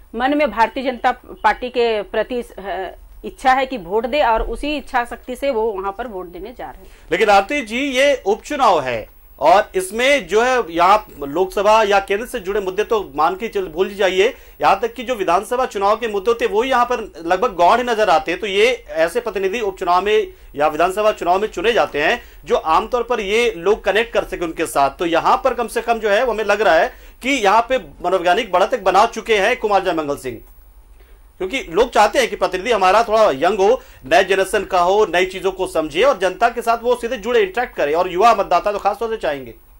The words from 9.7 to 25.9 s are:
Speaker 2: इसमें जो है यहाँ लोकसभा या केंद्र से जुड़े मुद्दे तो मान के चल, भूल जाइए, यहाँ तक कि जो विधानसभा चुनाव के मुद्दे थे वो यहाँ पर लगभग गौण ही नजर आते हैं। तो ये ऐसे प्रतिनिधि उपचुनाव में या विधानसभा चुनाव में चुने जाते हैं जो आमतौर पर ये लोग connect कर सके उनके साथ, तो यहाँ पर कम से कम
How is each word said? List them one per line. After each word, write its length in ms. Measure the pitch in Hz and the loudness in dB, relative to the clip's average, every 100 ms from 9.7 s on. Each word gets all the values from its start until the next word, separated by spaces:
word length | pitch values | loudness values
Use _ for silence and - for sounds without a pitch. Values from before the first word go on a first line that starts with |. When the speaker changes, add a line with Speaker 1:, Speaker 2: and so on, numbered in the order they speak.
| 185 | -4
Speaker 2:
इसमें 520 | 185 220 254 285 175 | -4 -2 2 0 2
जो 140 | 208 | 0
है 220 | 247 254 175 | 2 0 -2
यहाँ 360 | 170 175 214 - - | 2 4 4 2 -10
लोकसभा 640 | 139 151 185 214 202 220 | -6 -2 -2 0 4 4
या 160 | 214 202 | 4 2
केंद्र 260 | 196 202 233 | 0 -4 -4
से 140 | 247 | -8
जुड़े 220 | 180 208 | -6 -4
मुद्दे 220 | 185 190 | -4 -4
तो 300 | 208 220 170 139 | -2 -2 -2 0
मान 200 | 160 185 | 0 0
के 120 | 226 | -4
चल, 200 | 202 180 | -6 -6
भूल 260 | 156 202 | -4 -4
जाइए, 400 | 202 190 185 220 269 - - | 0 0 2 0 -2 -16 -2
यहाँ 180 | 147 190 | 2 2
तक 140 | 226 | 0
कि 100 | 226 | -6
जो 120 | 233 233 | -6 -4
विधानसभा 500 | 165 175 208 247 254 | 0 0 0 -2 -2
चुनाव 300 | 208 196 220 | 0 0 0
के 120 | 233 | -2
मुद्दे 260 | 202 208 | -2 -2
थे 140 | 233 226 | 0 0
वो 160 | 196 | 0
यहाँ 220 | 262 247 240 | 0 0 0
पर 160 | 240 196 - 165 | -2 -6 -10 -2
लगभग 300 | 185 240 170 | 0 0 2
गौण 220 | 175 233 | 4 4
ही 60 | |
नजर 260 | 247 220 202 | 0 0 2
आते 220 | 160 - | 2 2
हैं। 100 | 175 | -4
तो 60 | 214 | -2
ये 380 | 190 233 247 - | 2 2 0 -6
ऐसे 300 | 151 160 233 | -2 0 0
प्रतिनिधि 400 | 226 202 190 226 | -4 -4 -4 -2
उपचुनाव 460 | 202 185 180 180 202 | -4 -4 0 2 2
में 220 | 214 185 - - 131 | 0 0 -8 -14 -2
या 120 | 151 | 0
विधानसभा 440 | 151 175 190 214 | 2 0 2 0
चुनाव 300 | - 170 190 | 0 0 0
में 60 | 214 | 0
चुने 260 | 185 208 | -2 0
जाते 280 | 214 147 - | 2 0 0
हैं 200 | 160 233 - - 143 | 0 -2 -6 -20 -2
जो 100 | - | -2
आमतौर 480 | 156 165 220 247 | 2 0 0 -4
पर 160 | 233 240 | -2 -4
ये 340 | 196 220 240 170 | 0 0 0 0
लोग 260 | 175 214 | 0 0
connect 300 | 202 196 233 | 0 0 0
कर 100 | 214 | -2
सके 220 | 170 175 170 | -4 -6 -6
उनके 200 | 165 156 | -4 -2
साथ, 240 | 151 139 | 0 0
तो 160 | - 175 | 0 0
यहाँ 320 | 160 160 240 | 0 2 2
पर 160 | 269 | 0
कम 140 | 233 226 | -2 -4
से 140 | 240 | -4
कम 180 | 226 | -2